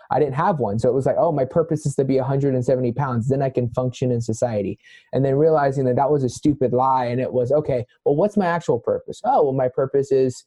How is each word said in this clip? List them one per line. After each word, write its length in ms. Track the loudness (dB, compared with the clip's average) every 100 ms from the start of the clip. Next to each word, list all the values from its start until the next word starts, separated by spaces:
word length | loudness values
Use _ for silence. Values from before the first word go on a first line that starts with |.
| -4
I 80 | 0
didn't 160 | 0
have 240 | 0 -2 0
one. 220 | -2 0
So 80 | 0
it 60 |
was 120 | 2 0
like, 80 | 0
"Oh, 140 | 0
my 140 | 0
purpose 420 | 0 0 0 -2 -2
is 80 |
to 100 | -2
be 140 | 0 0
a 60 |
hundred 300 | 0 0 0
and 100 | 0
seventy 280 | 0 0 0
pounds. 360 | -2 -2 -2 -2
Then 140 | 0
I 80 | 0
can 200 | -2 -2
function 400 | -2 -4 -2 -2
in 100 | -2
society." 600 | -4 -2 -2 -2 -4 -8 _ -20 _
And 120 | -2
then 120 | 0 2
realizing 480 | 2 2 2 0
that 120 | 0 2
that 140 | 2
was 140 | 2
a 40 | 0
stupid 440 | 0 -2 0 0
lie. 340 | 2 2 2 0
And 140 | -2
it 120 | -2
was, 200 | -2 2
"Okay, 340 | 0 0 -4 -4 _
well, 120 | 0 2
what's 200 | 2 2
my 100 | 0
actual 340 | 0 0 -2
purpose?" 400 | 0 -4 -4 -6
"Oh, 200 | 0 2
well, 80 | 2
my 160 | 2 -2
purpose 420 | -2 0 0 2
is 340 | 2 2 -2